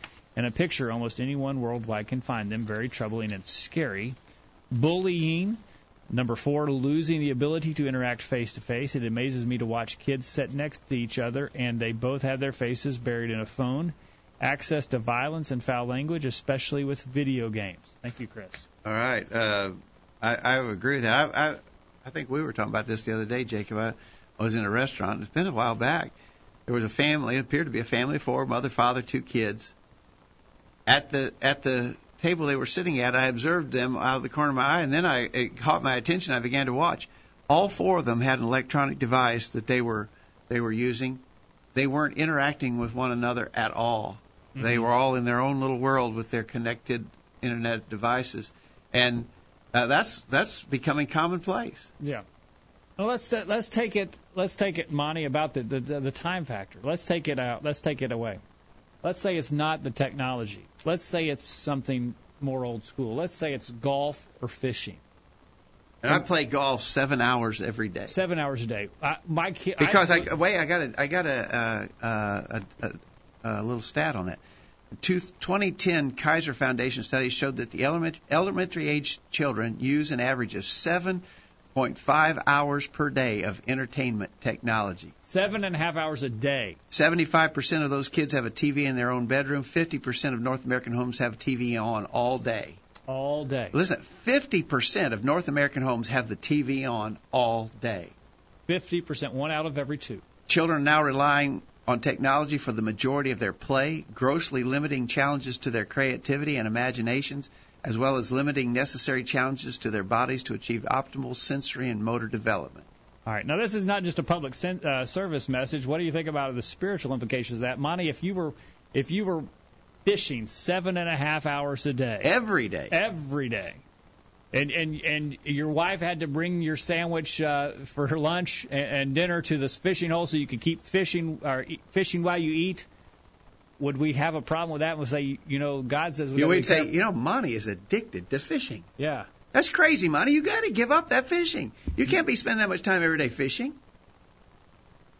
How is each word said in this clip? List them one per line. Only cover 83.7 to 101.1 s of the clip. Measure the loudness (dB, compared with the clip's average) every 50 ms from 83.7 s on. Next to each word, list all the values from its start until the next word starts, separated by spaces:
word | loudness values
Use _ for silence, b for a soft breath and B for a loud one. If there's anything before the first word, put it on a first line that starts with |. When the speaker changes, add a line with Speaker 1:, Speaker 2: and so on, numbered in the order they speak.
| -2 -2 -4 -4 -4 -2 0 0 0 -2 -4 -6 -8 -4
Speaker 2:
technology. | -4 -4 -4 -2 -2 0 2 2 0 0 -4 -8 -12 -16 -20 -20
Speaker 1:
Seven | -16 -2 0 0 0 2 0 -2 -2
and | -2 -2
a | 0
half | 0 0 0
hours | 0 -2 -2 -2 -2 -4
a | -4
day. | -4 0 0 0 0 0 -2 -4 -6 -12 -8 _
Speaker 2:
Seventy-five | 2 4 6 6 6 4 2 4 4 4 4 4 2
percent | 0 0 0 2 2 2
of | 2
those | 0 0 -2 0
kids | 0 0 0 2 0
have | 0 0
a | -2
T | -2 0 0 2
V | 2 2 2
in | 2 2
their | 2 0 2
own | 2 0 0
bedroom. | 2 2 2 2 0 -2 -2 -2
Fifty | -2 0 0 0 2 -2 -4
percent | -4 -4 -2 -2 0 -2 -2
of | 0
North | 0 -2 -2 -2 0
American | 0 -2 0 0 -2 -2
homes | 0 0 -2 0 0
have | -2 -2 -2 -2
T | -2 -2 0
V | 0 0 0 0 0
on | 0 0 -2 -2 -4
all | -2 0 0 2 2 0 0
day. | 0 -2 -2 -2 -4 -8 -12 -18 -20 _ -20 -16 -10 -8
Speaker 1:
All | -6 -4 -2 -2 -2 -2 -2
day. | -2 -2 -2 -2 0 2
Speaker 2:
Listen, | 2 2 2 0 -2
fifty | -4 -12 -20 -4 2 2 4 4 4 2 0 0 2
percent | 2 0 2 2 2 2 2 2 0 0
of | 0 2
North | 2 2 2 0 0
American | 2 2 2 2 0 0 0
homes | 0 0 0 -2 0
have | 0 -2 0 -2
the | -6
T | -6 0 2 2 2 2
V | 2 0 -2 -2
on | -2 -2 -2 -4 -4 -8 -10 -8 _ 2
all | 2 4 4 2 0 -2 -6 -8 -6
day. | -4 -4 -4 -4 -6 -12 -16 -20 -20 -20 _ _ _ _ -20 -12 -4 -2
Speaker 1:
Fifty | -2 -2 -2 -2 -4 -4
percent, | -2 -4 -4 -4 -4 -4 -4
one | -4 -2 -2
out | -2 -2 -2
of | -2 -2
every | -4 -4 -4 -4 -6
two. | -6 -8 -10 -10 -12 _ _ -16 _
Speaker 2:
Children | 2 4 4 4 4 4 4 4
now | 6 6 6 6
relying | 4